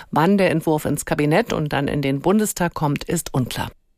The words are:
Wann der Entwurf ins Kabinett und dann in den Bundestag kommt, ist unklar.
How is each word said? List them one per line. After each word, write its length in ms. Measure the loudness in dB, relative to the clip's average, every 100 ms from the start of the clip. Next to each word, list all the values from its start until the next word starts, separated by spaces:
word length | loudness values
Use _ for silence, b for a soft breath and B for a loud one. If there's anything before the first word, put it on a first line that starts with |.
| B
Wann 260 | 2 4 4
der 140 | 4
Entwurf 340 | 2 0 0 0
ins 180 | -4
Kabinett 480 | -2 0 2 2 2
und 220 | -2 -2
dann 140 | -2 -2
in 160 | -2
den 160 | -2 0
Bundestag 560 | 2 2 0 -2 -4 -2
kommt, 300 | -2 -2 -2
ist 280 | -4 -2
unklar. 380 | -4 -4 -4 -8 -10 _